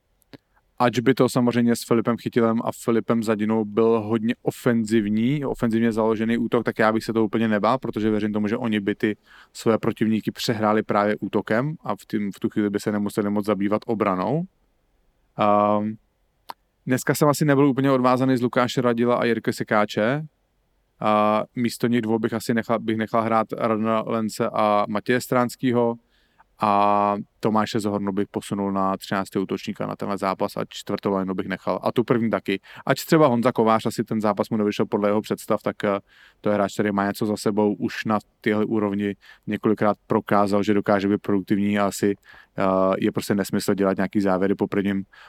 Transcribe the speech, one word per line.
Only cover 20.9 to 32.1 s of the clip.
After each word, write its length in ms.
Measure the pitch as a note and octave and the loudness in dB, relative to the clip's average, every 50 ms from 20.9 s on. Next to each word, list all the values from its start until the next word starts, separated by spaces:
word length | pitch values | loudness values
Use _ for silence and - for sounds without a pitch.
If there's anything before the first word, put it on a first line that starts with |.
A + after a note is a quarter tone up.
| _ _ | _ _
A 440 | A2 G#2+ G#2+ G#2+ G#2+ G#2+ G#2+ G#2+ G#2 - _ | -2 0 2 2 2 2 2 0 -2 -4 _
místo 320 | B2+ A#2+ A2+ - - - | -2 -2 -2 -2 -2 0
nich 140 | A#2 A#2+ A#2+ | 0 0 0
dvou 180 | A2 G#2+ A2+ A2 | 0 0 0 0
bych 140 | A2 A2+ A2+ | 0 -2 -4
asi 200 | A2 - - A#2+ | -4 -4 -2 -2
nechal, 260 | A2+ G#2+ - A#2 A2 | -2 0 -2 -2 -2
bych 180 | A2+ A2 A2 | 0 -2 -2
nechal 240 | A2+ A2 - - A2+ | -2 -2 0 0 0
hrát 260 | A2 A2+ A2+ A2 A2 - - | 2 2 2 0 0 0 -4
Radna 500 | - B2+ A2+ A2 G#2+ A2 A2+ A2+ A2 G#2+ | -4 -2 0 0 0 0 0 0 0 -2
Lence 440 | A#2 A#2 A2+ A2 G#2 - - A#2 A2 - | -2 -4 -2 -4 -4 -4 -4 -4 -2 0
a 320 | A2 G#2+ G#2+ G#2 G#2 G#2 A2 | 0 2 2 2 2 0 0
Matěje 320 | G#2+ G#2 - - B2 B2+ | -4 -4 -2 0 -2 -2
Stránskýho. 760 | - - C3 B2 B2 A#2 - - - B2+ A#2+ A#2+ A#2+ A#2 A#2 A#2 _ _ _ _ _ _ _ _ _ _ _ _ | 0 0 0 0 0 0 -4 -4 -2 0 2 2 2 2 0 -4 _ _ _ _ _ _ _ _ _ _ _ _
A 560 | - - G2+ G2+ G2+ G#2 G#2 G2+ G2+ G#2 G2+ G2+ - - _ _ | 0 2 2 4 4 4 4 4 2 2 0 -2 -6 -12 _ _
Tomáše 400 | - A#2 G#2+ A2 G#2+ - - A2+ | -2 0 2 0 0 0 -2 -2
Zohornu 320 | G2 G#2+ G2+ G2+ G2+ G2+ | -2 -2 -2 -2 -4 -4
bych 160 | F#2+ G2+ G2+ | -4 -4 -6
posunul 440 | - - G#2+ - - G#2 G2+ G2 G2 | -4 -6 -8 -6 -6 -4 -4 -2 -2
na 260 | G2 G2 F#2+ F#2+ G2 | -2 0 0 -2 -2
třináctého 460 | G2 - - G#2+ G2 F#2 - - G2+ F#2+ | -4 -6 -4 -4 -4 -4 -2 -4 -4 -2
útočníka 440 | - F#2+ F#2 - - G2 - G#2 | -2 -6 -6 -6 -10 -8 -8 -8
na 80 | G#2 G2+ | -8 -8
tenhle 220 | - G#2+ G#2 G2+ | -8 -6 -6 -6
zápas 400 | F#2 G2 F#2+ F#2 - G2+ G2 - | -2 -2 -2 -2 -2 -4 -4 -4
a 40 | A2+ G#2+ - | -8 -10 -8
čtvrtou 480 | - - - - G2+ G2 - G#2 G2 | -10 -14 -8 -6 -6 -4 -2 -2 -2
lineu 160 | F#2+ F#2+ F#2+ F#2+ | -2 -2 -2 -4
bych 140 | F#2 F#2+ | -6 -4
nechal. 320 | F#2+ F#2 - - F#2 F#2 - - | -6 -8 -6 -4 -4 -6 -2 -4
A 80 | A2+ | -2
tu 120 | - B2+ A2+ | -2 -2 0
první 260 | - | 0